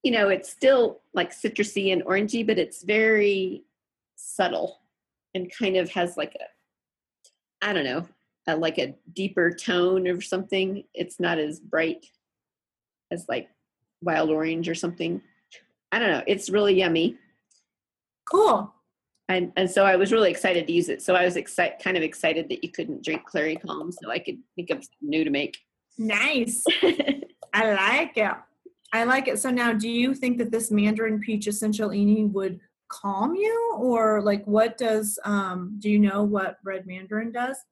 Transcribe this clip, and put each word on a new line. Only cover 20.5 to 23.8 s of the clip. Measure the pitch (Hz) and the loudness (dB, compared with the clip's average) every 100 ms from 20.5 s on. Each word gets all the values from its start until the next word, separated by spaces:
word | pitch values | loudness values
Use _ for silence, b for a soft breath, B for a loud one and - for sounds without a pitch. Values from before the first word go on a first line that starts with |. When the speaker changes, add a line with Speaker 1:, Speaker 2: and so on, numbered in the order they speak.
| 175 160 | 0 2
Speaker 1:
to | |
use | 170 165 | 0 0
it. | - | -4
So | - 185 | 2 4
I | |
was | 180 | 4
exci-, | 175 - - 175 - | 0 -6 -2 -2 -2
kind | 196 185 | -4 -2
of | |
excited | 156 - 165 156 160 | -2 -2 -2 -2 -4
that | - | -8
you | 165 | -8
couldn't | - - 147 | -8 -8 -8
drink | - 156 | -6 -8
Clary | - 160 156 165 | -6 -4 -4 -4
Calm, | 175 151 | -8 -10